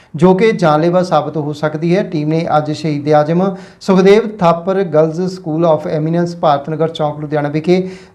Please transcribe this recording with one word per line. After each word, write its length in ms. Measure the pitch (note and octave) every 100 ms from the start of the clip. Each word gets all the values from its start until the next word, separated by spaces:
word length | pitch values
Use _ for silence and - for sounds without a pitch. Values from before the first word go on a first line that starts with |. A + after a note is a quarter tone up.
| _
ਜੋ 200 | D3 B2+
ਕਿ 180 | F#3 A3
ਜਾਨਲੇਵਾ 500 | - E3+ D3+ E3+ F3+
ਸਾਬਤ 340 | F3 D#3 D3 D#3
ਹੋ 160 | D3
ਸਕਦੀ 420 | D3 D#3 D#3 E3+ F3+
ਹੈ। 80 |
ਟੀਮ 240 | G#3 E3+ D3+
ਨੇ 180 | D#3+ - D3+
ਅੱਜ 140 | D3
ਸ਼ਹੀਦ 360 | D3+ E3 D3 C#3
ਆਜ਼ਮ 300 | D3+ D3+ E3 F#3+ F#3 - -
ਸੁਖਦੇਵ 460 | - F#3 F#3+ G#3 A#3 -
ਥਾਪਰ 420 | E3+ E3+ E3+ F#3+ F#3+ D3+
Girls 240 | D#3+ D#3+ F#3
School 400 | F3+ E3 D#3 E3+
of 220 | D3+ F3
Eminence 480 | E3 D#3 E3+ F3 E3+
ਭਾਰਤ 300 | E3+ C#3+ C#3+
ਨਗਰ 200 | D#3 E3
ਚੌਂਕ 300 | E3 D3+ D3
ਲੁਧਿਆਣਾ 300 | D3+ D3+ C#3+
ਵਿਖੇ, 400 | D3+ D#3 F#3 F#3 - -